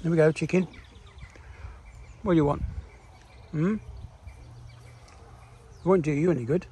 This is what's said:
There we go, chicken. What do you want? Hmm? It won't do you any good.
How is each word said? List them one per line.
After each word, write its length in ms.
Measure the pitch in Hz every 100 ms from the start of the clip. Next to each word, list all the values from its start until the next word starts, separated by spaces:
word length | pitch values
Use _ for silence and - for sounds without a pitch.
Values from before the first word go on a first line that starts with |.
There 100 | 165
we 60 | 165
go, 140 | 156
chicken. 360 | 151 160 180 185 - - - - - - - - - - - - - - -
What 100 | 214
do 20 | 170
you 100 | 143
want? 180 | 143 - - - - - - - - -
Hmm? 240 | 156 170 214
It 2000 | - - - - - - - - - - - - - - - - - - - - 165
won't 180 | 190
do 80 | 151
you 200 | 143 170
any 120 | 147
good. 220 | 117 165 -